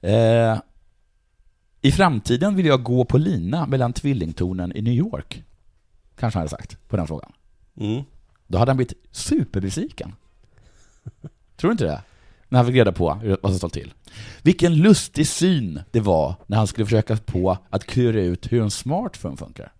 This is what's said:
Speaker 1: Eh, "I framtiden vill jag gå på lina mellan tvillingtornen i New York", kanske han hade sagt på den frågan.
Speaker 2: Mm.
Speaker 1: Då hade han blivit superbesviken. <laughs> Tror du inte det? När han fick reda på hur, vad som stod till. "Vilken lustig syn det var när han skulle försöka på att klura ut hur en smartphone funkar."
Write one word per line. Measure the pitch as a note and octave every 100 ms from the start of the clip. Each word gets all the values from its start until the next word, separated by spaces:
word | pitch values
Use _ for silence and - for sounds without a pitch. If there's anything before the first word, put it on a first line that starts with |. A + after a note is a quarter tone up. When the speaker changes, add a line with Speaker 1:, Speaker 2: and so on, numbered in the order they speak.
Speaker 1:
Eh, | F2 A2 A2+ A#2 A2+ A2 - _ _ _ _ _ _ _ _ _ _ _
"I | C3+
framtiden | C#3+ F#3+ B2+ - B2 F#3+ G3
vill | E3+
jag | C3+
gå | A#2 B2
på | B2 C3+
lina | E3 D3 E2+ D3+ C#3+
mellan | C3+ A#2+
tvillingtornen | B2 C#3 C3 D#2+ E2 F2+ F#2 F2 -
i |
New | A2
York", | A#2+ G3 - - - - _ _ _ _ _ _ _
kanske | A#2 G2
han |
hade | D#2 -
sagt | - - _
på | G2+
den | D#2+
frågan. | D#2 - _ _ _ _ -
Speaker 2:
Mm. | G#2 A2+ C#3+ - _ _ _
Speaker 1:
Då | F2+
hade | A#2+
han | C3+
blivit | B2+ - _
superbesviken. | - - D4 D3+ G2 F#2+ F#2+ B3+ - - F#2+ _ _ _ _ _ _ _
<laughs> | _ - _ D3 _ _ _
Tror | E3
du |
inte | A#3
det? | F#2 C#2+ - _ - - _
När | B2+
han | A#2+
fick |
reda | B2+ G#2+
på | F2+ E2+
hur, | F2 A2+ F#2+
vad | G2
som | F#2
stod | F2
till. | C#2+ C#2 - - - - -
"Vilken | - F3+ E3+ D#3+
lustig | F#3+ G3 - - D3+
syn | - F3+ E3+ G#2 D2 E2+
det | A#2
var | G2+ E2 D2 F2+ -
när | G#2
han | G#2+
skulle | - G2+
försöka | A2 - A2
på | - F2+ F#2 F#2 _
att | G2 -
klura | B2+ A#2+ A2
ut | F2+ F2 -
hur | A#2
en | G#2+
smartphone | - B2 E3 A#3+ - - C2+
funkar." | - - - _